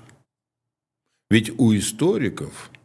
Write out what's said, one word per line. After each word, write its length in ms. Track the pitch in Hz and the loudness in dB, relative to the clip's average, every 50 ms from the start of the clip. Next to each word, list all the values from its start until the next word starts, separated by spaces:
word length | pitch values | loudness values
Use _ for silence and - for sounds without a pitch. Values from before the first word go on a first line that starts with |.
| - - - _ _ _ _ _ _ _ _ _ _ _ _ _ _ _ _ _ _ _ _ _ _ - | -20 -20 -20 _ _ _ _ _ _ _ _ _ _ _ _ _ _ _ _ _ _ _ _ _ _ 2
Ведь 200 | 98 113 110 - - - | 2 2 2 0 0 2
у 160 | 135 113 107 | 4 4 4
историков 960 | 101 - - - 107 139 180 214 208 139 98 - - 73 69 - - - - - - _ | 2 0 -2 -4 -2 0 0 0 0 -2 -4 -4 -6 -10 -12 -12 -16 -20 -20 -20 -20 _